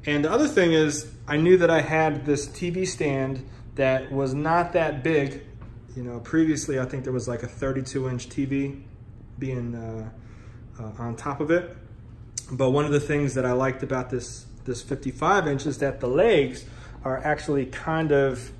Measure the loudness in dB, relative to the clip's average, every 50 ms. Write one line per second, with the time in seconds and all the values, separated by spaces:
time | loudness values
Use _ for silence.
0 | 0 0 0 2 2 2 4 4 2 4 4 4 6 6 6 6 6 4 2 -2
1 | -6 -8 -14 -14 -6 -2 2 4 8 8 8 8 8 6 6 4 4 2 2 4
2 | 4 4 2 0 0 0 0 0 0 -6 -6 -6 -4 -4 -2 -2 -2 -4 -2 -2
3 | -2 0 0 0 0 -2 -4 -6 -8 -12 -14 -16 -16 -12 -2 2 2 4 4 2
4 | 0 -2 -2 0 0 0 0 0 0 2 2 2 2 2 2 2 2 2 0 -2
5 | 0 2 4 4 2 2 -4 -8 -14 -14 -16 -16 -16 -16 -16 -18 -18 -14 -12 -10
6 | -8 -8 -8 -10 -8 0 2 4 4 4 2 0 0 -2 0 0 0 -2 -4 -6
7 | -4 -2 -2 -2 -2 -4 -6 -6 -6 -10 -6 -4 -2 -2 -2 -2 -4 -4 -4 -2
8 | -2 -2 -4 -4 -6 -6 -4 -4 -2 0 0 0 0 -2 -4 -8 -14 -16 -18 -18
9 | -18 -18 -18 -18 -18 -16 -10 -8 -6 -4 -4 -4 -4 -4 -6 -6 -8 -8 -8 -8
10 | -8 -10 -12 -14 -18 -18 -20 -18 -18 -18 -18 -18 -18 -18 -14 -12 -12 -12 -8 -8
11 | -6 -6 -6 -6 -6 -6 -2 -2 2 2 2 2 2 -2 -12 -16 -18 -18 -18 -18
12 | -18 -18 -18 -18 -18 -12 -12 -12 -10 -8 -2 0 2 4 4 4 4 4 2 0
13 | 2 2 0 2 2 0 0 0 2 2 2 4 2 2 0 -2 -4 -2 -2 -2
14 | -2 -2 -4 -4 -4 -6 -12 -14 -14 -16 -16 -12 -6 -6 -6 -6 -4 -6 -6 -4
15 | -4 -6 -4 0 2 4 4 4 4 2 0 0 -2 -4 -2 0 0 -2 0 -2
16 | -2 0 4 6 6 6 6 6 4 2 -2 -8 -14 -14 -16 -16 -16 -16 -16 -8
17 | -4 -4 -4 -2 0 0 0 0 0 0 0 0 0 -2 -6 -8 -4 -2 -2 0
18 | 2 4 4 4 4 4 0 -2 -8 -12 -14